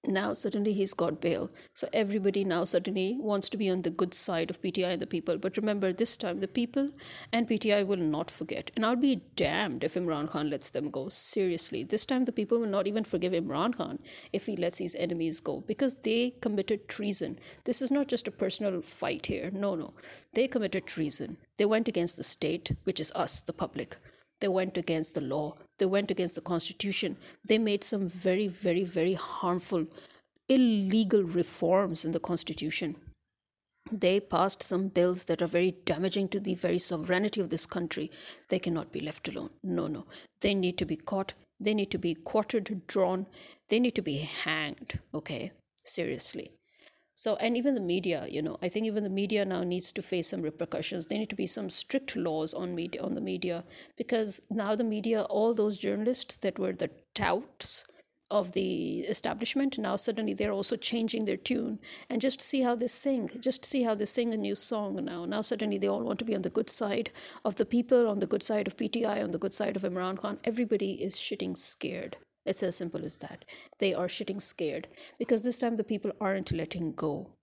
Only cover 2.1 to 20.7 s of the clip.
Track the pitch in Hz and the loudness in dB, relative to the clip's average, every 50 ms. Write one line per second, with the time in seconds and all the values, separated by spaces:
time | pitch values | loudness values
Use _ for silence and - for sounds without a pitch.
2.1 | 202 214 190 202 190 202 196 190 165 175 180 190 - 175 185 196 202 190 185 190 | -2 0 0 0 0 0 0 0 0 2 2 4 2 2 0 0 -2 -2 -2 -2
3.1 | 240 269 262 214 202 196 190 - - 202 214 190 185 185 175 170 170 - 185 175 | -2 -4 -2 -2 0 2 2 0 2 2 0 0 0 0 -2 -4 -2 -2 0 4
4.1 | - - - - 180 165 160 - 180 - - 185 175 196 180 180 185 165 - - | 6 6 6 6 4 0 -2 -2 -4 -4 -4 -2 -2 0 0 0 -2 -4 -4 -4
5.1 | - 165 - - 170 175 - 190 190 208 214 214 208 202 190 185 180 180 226 233 | -6 -4 -2 -2 -4 -2 -2 -4 -2 -2 -2 0 0 0 0 -2 0 2 4 4
6.1 | - - 233 185 175 196 190 190 - 247 240 240 - 269 277 285 285 - - - | 4 4 2 -4 -2 -4 -6 -4 -2 -4 -4 0 -2 -2 -2 -2 -6 -12 -16 -14
7.1 | - - - - - 233 233 - 226 214 - 220 208 208 196 190 202 180 170 156 | -14 -14 -8 -2 -2 -2 0 0 0 0 2 2 2 2 2 0 0 0 0 0
8.1 | 151 151 170 - - - 160 - - - - - - - 220 220 247 240 285 277 | 0 0 0 -2 -2 -2 -2 -6 -6 -8 -8 -8 -4 -2 0 2 2 4 4 4
9.1 | 262 175 - - _ - 175 139 160 185 208 175 123 - 147 156 - 180 180 170 | 2 2 -2 -6 _ 0 0 2 2 0 0 -2 -2 -2 -4 -2 -2 -2 -2 -2
10.1 | 156 147 147 156 - 151 151 151 147 131 - - - 143 147 147 - 135 131 196 | -2 -2 -4 -4 -4 -4 -2 -2 0 0 0 0 0 0 -6 -4 -6 -6 -2 2
11.1 | - - - - - 214 190 180 170 165 - - - - 131 - 208 214 - - | 4 6 6 6 6 4 2 0 2 0 0 0 0 -4 -4 0 2 2 4 4
12.1 | 269 254 262 247 - - 208 196 240 233 233 214 196 202 185 196 208 220 214 - | 2 0 0 0 -2 -2 0 0 0 0 0 0 -2 -2 -2 0 -2 -2 -2 -2
13.1 | - 165 175 180 185 170 165 - 131 147 185 233 240 - 170 - - - - - | -2 -2 -2 0 -2 -2 -2 -2 -2 -2 -2 -2 -2 -4 -6 -8 -8 -12 -12 -14
14.1 | - - - - - 196 - - 208 175 175 175 170 - 190 175 - - 180 175 | -14 -14 -10 -6 -4 -4 -2 -4 -2 -2 0 2 2 2 2 0 -2 -2 -2 -2
15.1 | 175 165 165 165 156 - - 151 147 139 - - 214 - 277 254 247 - - 214 | -2 -2 -2 0 0 0 -2 -2 -6 -4 -4 -6 -2 0 2 0 0 0 0 0
16.1 | 220 233 247 247 247 - - 233 208 202 190 - 220 202 - - - - 208 208 | 0 2 0 -2 -4 -4 -4 -2 -2 -2 -2 -2 -4 -4 -2 -2 -2 -2 0 0
17.1 | 190 - 160 - - - - - - - _ - 247 - 269 240 277 285 277 277 | 0 0 0 -2 -8 -12 -14 -18 -20 -6 _ 4 6 6 6 4 2 0 2 2
18.1 | 247 233 - 214 - - 202 190 - - 214 202 185 175 165 - - - - - | 0 0 0 -2 -2 -2 0 0 0 0 0 -2 -4 -2 -4 -4 -2 -2 -2 -2
19.1 | - - - - 208 - - 180 196 196 202 202 190 160 147 - - - - - | -2 -4 -4 -4 -4 -4 -6 -6 -6 -4 -2 -2 -2 -4 -8 -10 -14 -18 -18 -18
20.1 | - - - _ - 220 262 262 - 247 208 190 | -18 -18 -20 _ 0 0 0 2 0 -2 -2 0